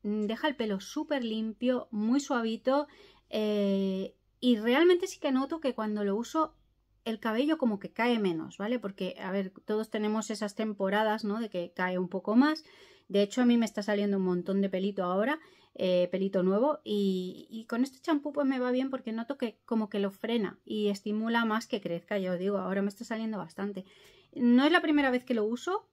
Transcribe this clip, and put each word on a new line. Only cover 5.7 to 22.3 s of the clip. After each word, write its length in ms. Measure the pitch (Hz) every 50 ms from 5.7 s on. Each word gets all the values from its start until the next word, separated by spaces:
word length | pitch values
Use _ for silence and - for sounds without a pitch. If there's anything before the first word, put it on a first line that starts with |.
| 240
cuando 320 | - 220 214 208 208 208
lo 100 | 202 196
uso 400 | 214 233 - - 320 311 - _ _ _ _ _ _ _ _ _ _ _
el 160 | 233 220 214
cabello 380 | - 233 214 233 285 302 320
como 220 | 320 269 233 208 196
que 120 | - 196
cae 280 | _ - 226 240 240 226
menos, 380 | 208 185 165 160 160 - -
¿vale? 220 | - 196 214 247 247
Porque, 360 | 208 196 196 - 190 180 180 -
a 120 | 196 185
ver, 200 | 185 202 196 185 _ - _
todos 240 | - 214 214 220 -
tenemos 400 | - 214 214 214 214 220 214 -
esas 260 | 220 208 214 202 -
temporadas, 680 | - 220 220 208 196 196 190 202 208 220 220 214 220 -
¿no? 160 | 202 202 226
De 100 | 233 208
que 220 | - 180 175 175 _
cae 240 | - 185 185 185
un 120 | 180 185 175
poco 260 | - 185 - 208 220
más. 280 | 240 277 302 311 311 - - - - - - - _ _
De 140 | _ 190 202
hecho, 200 | 202 202 - 254
a 40 | 247
mí 120 | 240 240
me 80 | 233 226
está 160 | 214 - 214
saliendo 360 | 202 214 208 202 202 202 202
un 60 | 190 185
montón 380 | 180 180 180 175 - 190 196
de 80 | 196 190
pelito 340 | 196 185 190 208 202 196 180
ahora 360 | 180 185 190 214 262 302 320 - - - _ _ _ _ -
eh, 280 | - 185 180 180 180 180
pelito 300 | 185 185 190 196 196 190
nuevo 380 | 180 185 196 208 247 302 302 - _
y, 640 | - 208 202 202 196 190 185 185 185 - - - _
y 140 | - 226 226
con 180 | - 240 233 254
este 160 | 262 - -
champú 340 | - - 320 285 - 294 285
pues 140 | 285 285
me 100 | 262 269
va 140 | 254 247 254
bien 180 | 247 254 262 269
porque 220 | 269 254 - 220
noto 260 | 220 226 226 - 277
que 220 | - 254 226 - _ _
como 240 | - 233 220 214 202
que 100 | - 202
lo 100 | 196 196
frena 480 | 202 - - 220 233 233 202 180 - _ _
y 220 | - 214 214 208
estimula 580 | 202 202 196 _ 214 208 214 220 226 233 233 233
más 220 | 220 214 226 -
que 140 | - - 208
crezca, 360 | - 170 170 170 - - 214
ya 160 | 202 185 185